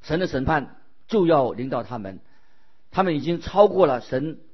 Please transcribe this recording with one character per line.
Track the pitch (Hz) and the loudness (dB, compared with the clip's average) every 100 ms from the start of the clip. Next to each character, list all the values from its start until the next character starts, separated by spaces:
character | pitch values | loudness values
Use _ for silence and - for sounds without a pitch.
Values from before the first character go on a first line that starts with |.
神 | - 160 | -2 -2
的 | 180 | 0
审 | 139 | -2
判 | 139 156 123 - - - - | 2 0 0 -12 -18 -18 -2
就 | 220 170 | 2 6
要 | 160 123 | 6 4
临 | 98 131 | 0 -4
到 | 131 | -4
他 | 113 123 | -4 -8
们。 | 98 92 - - - - - - - | -8 -10 -16 -18 -18 -18 -18 -18 -8
他 | - | 0
们 | 190 156 | 2 0
已 | |
经 | 135 170 | 0 -4
超 | - 185 208 | -2 4 6
过 | 185 170 | 6 4
了 | 123 | 4
神 | - 131 151 151 - | -2 -2 -2 -8 -14